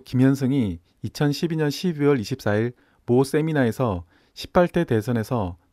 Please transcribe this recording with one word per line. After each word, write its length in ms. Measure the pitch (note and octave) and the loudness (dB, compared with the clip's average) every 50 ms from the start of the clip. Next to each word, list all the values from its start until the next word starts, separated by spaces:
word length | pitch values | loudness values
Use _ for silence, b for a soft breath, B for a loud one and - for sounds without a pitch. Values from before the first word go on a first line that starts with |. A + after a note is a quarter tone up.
| - | -2
김현승이 720 | - - B2 C3 C3+ C#3 C3 C#3 A#2+ C#3 C#3+ A2+ F#2+ E2+ E2 _ _ _ _ - | -2 0 4 4 4 4 2 0 0 0 0 0 -2 -4 -8 _ _ _ _ -12
이천십이 540 | G#2+ - - D3+ C#3+ C#3+ - F3+ D#3+ E3 | -10 -4 -2 0 0 0 -2 -2 -4 -2
년 140 | D#3 D3+ D3 | -2 -2 -2
십이월 500 | C#3 - - F#3 D#3+ D3 C#3+ C#3+ C#3+ B2+ | -4 -4 -4 -4 -2 2 2 2 2 2
이십사 340 | G#2 - C3 - - G#2+ G2+ | 0 -4 -6 -4 -2 0 0
일 180 | G#2+ A2+ A#2+ - b b b b b b | 0 0 -2 -4 b b b b b b
모 200 | - A#2+ B2+ C#3 | 2 2 2 2
세미나에서 800 | C#3 - D3+ D#3 D#3+ D#3 C#3+ B2+ A2+ - - C3 A#2 F#2+ F2 - b b b b b b | 2 0 -2 0 0 0 2 0 0 0 0 -2 -2 -2 -4 -6 b b b b b b
십팔 340 | - - - - F#3 F3 E3+ | -18 -14 -2 2 2 2 2
대 160 | - F3 E3+ | 2 -2 0
대선에서 720 | - A#2+ A2 G#2 B2+ A#2+ A2+ G#2+ - C3 A#2 G2 F2 F2 _ _ _ | 0 0 0 0 0 -2 -2 -2 -2 -2 -2 -2 -4 -6 _ _ _